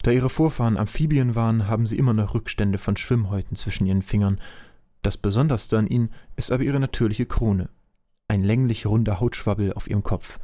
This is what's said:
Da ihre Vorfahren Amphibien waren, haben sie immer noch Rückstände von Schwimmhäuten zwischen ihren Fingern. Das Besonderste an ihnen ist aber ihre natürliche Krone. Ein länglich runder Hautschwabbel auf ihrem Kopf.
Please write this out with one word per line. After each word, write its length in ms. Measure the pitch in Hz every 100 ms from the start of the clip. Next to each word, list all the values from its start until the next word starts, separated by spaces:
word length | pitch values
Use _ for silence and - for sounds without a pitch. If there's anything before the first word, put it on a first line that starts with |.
Da 80 | 120
ihre 200 | 123 127
Vorfahren 460 | - 160 - 117 107
Amphibien 580 | 107 - 156 147 123
waren, 340 | 113 113 113 104
haben 180 | 113 113
sie 120 | -
immer 160 | 131
noch 200 | 110 101
Rückstände 440 | 117 - - 104 98
von 180 | - 101
Schwimmhäuten 600 | - 120 98 98 - -
zwischen 300 | - - 95
ihren 160 | 98
Fingern. 380 | - 104 101 98 - - - - _ _
Das 140 | 101 -
Besonderste 600 | 104 104 151 123 - 110
an 80 | 107
ihnen 240 | 120 117 - - -
ist 140 | -
aber 120 | 123
ihre 180 | 135 139
natürliche 460 | 135 - 113 101 123
Krone. 420 | - 113 98 - - _ _ _ _ -
Ein 140 | 101
länglich 440 | 98 117 131 110 104
runder 340 | 110 110 98
Hautschwabbel 540 | 120 - - 101 98
auf 140 | - -
ihrem 140 | 98
Kopf. 360 | - 95 - -